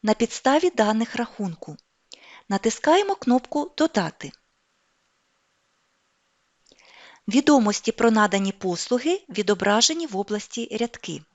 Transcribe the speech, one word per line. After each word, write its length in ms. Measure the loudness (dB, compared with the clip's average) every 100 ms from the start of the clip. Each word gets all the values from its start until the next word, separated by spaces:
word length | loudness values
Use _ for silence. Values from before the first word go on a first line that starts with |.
на 100 | 0
підставі 560 | 0 0 0 2 2 2
даних 460 | 2 2 2 -2 -4
рахунку. 640 | -8 -6 -8 -8 -14 -16 _ _ _ -20 -20 -20 _
Натискаємо 680 | -2 -2 -2 2 4 4 -2
кнопку 560 | 2 0 0 -6 -6 -2
«Додати». 540 | 0 0 -4 -8 -16 -16 _ _ _ _ _ _ _ _ _ _ _ _ _ _ _ _ _ _ _ _ _ _ _ _ _ -20 -20 -14 0
Відомості 640 | 2 4 4 4 0 -4
про 200 | 0 2
надані 400 | 4 2 2 -2
послуги 680 | -4 -4 -4 -2 -2 0 -4 _
відображені 800 | -6 -2 0 2 2 2 -2 -6
в 100 | -6
області 600 | -6 -6 -8 -10 -8 -6
«Рядки». 420 | -6 -8 -12 -12 -14